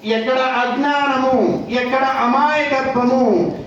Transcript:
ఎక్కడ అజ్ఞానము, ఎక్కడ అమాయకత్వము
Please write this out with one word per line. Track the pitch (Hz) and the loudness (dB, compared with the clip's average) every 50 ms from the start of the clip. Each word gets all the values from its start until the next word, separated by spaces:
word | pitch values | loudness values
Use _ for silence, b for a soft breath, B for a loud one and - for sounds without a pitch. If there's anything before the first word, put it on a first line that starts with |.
| 196 | -2
ఎక్కడ | 214 226 226 226 254 262 262 | -2 -2 -2 0 0 0 0
అజ్ఞానము, | 262 262 254 240 247 247 240 269 285 294 294 285 285 277 262 254 254 262 262 233 202 170 - - - - | 0 0 0 0 -2 -2 -2 -2 0 0 0 0 0 0 0 0 2 2 2 2 2 0 0 -2 -4 -4
ఎక్కడ | 233 254 247 247 254 262 269 | -4 -4 -2 0 0 0 0
అమాయకత్వము | 262 262 262 247 240 254 277 294 302 302 302 294 285 277 262 262 269 - 247 247 247 254 247 254 226 202 170 175 - - - - | 0 0 0 0 0 2 2 2 2 2 0 0 0 -2 -2 -2 -2 -2 0 0 2 2 2 2 2 2 2 0 -2 -4 -8 -12